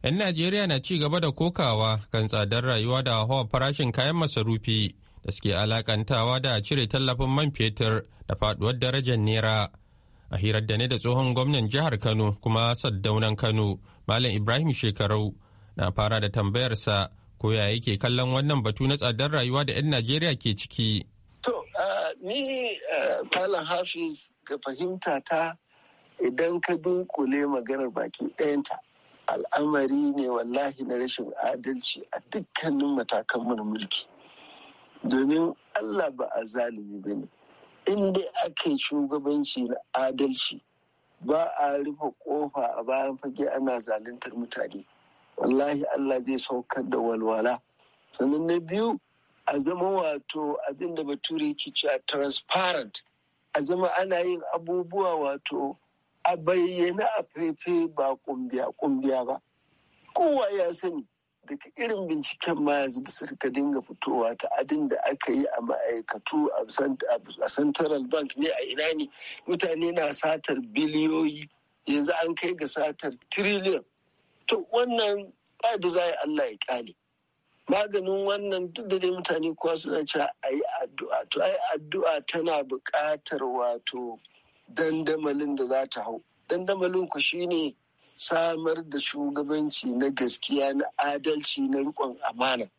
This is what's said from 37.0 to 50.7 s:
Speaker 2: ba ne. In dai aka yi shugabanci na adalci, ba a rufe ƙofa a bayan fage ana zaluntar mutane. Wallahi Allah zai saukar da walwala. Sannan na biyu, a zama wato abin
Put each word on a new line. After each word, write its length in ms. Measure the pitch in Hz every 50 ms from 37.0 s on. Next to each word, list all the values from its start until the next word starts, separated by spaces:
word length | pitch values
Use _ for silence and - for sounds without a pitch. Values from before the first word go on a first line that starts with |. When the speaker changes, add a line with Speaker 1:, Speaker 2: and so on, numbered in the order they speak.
| 95
Speaker 2:
ba 120 | 104 101
ne. 140 | - - - _ _ - _ - - - - - - _
In 260 | - 196 208 196 196 185
dai 140 | 190 185 - - - -
aka 260 | - - - - 170
yi 80 | 147 135
shugabanci 880 | - - 147 147 143 139 143 151 139 143 147 147 143 135 - 131 123 117
na 80 | 123 - - _ -
adalci, 680 | 131 131 131 131 131 139 135 131 - - - - - _ _ _ _ _ _ _ _ _ _ _ _
ba 260 | 170 123 151 160 165 - 175 -
a 180 | 147 143 143 143
rufe 320 | 143 147 143 147 151 139 - _ -
ƙofa 480 | 160 143 147 151 143 - 143 123 117 117 117
a 40 | 117
bayan 340 | 117 131 135 139 135 135 131
fage 280 | - 139 127 - 143 139 -
ana 240 | 135 135 131 127 120
zaluntar 540 | 113 117 110 107 107 117 123 123 - - 107
mutane. 500 | 120 120 - - - - - - - - _ _ _ _ _ _ _ _ _ _
Wallahi 480 | - - - 127 135 143 147 147 143 143 - 147
Allah 280 | 143 139 135 135 127 123
zai 160 | 131 135 127
saukar 520 | - - 135 123 120 _ - 135 123 104
da 80 | - 110
walwala. 640 | 113 117 117 110 110 110 113 110 110 120 123 120 _ _ _ _ _ _ _ _ _ _
Sannan 360 | - - 123 135 143 156 165
na 120 | 165 170 175
biyu, 400 | 170 160 175 202 220 233 233 285 _ _ _ _ _ _ _ _ _ -
a 100 | - 143
zama 300 | 135 147 180 175 175 190
wato 680 | 196 185 175 156 147 147 143 _ - 156 151 147 147 - -
abin 260 | 139